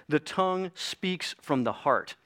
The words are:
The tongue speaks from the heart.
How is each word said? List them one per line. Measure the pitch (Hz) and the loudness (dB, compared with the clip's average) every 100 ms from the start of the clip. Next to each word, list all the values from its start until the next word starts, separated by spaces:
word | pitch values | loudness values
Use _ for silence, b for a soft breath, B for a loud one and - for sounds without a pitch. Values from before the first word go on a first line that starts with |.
| B | B
The | 147 | 0
tongue | 151 - 185 185 185 | 0 0 2 2 -2
speaks | - - - 185 185 - - | -6 -8 -4 -4 -4 -6 -8
from | - 139 | -2 0
the | 117 | 2
heart. | 101 - 120 - - | 0 2 2 0 -12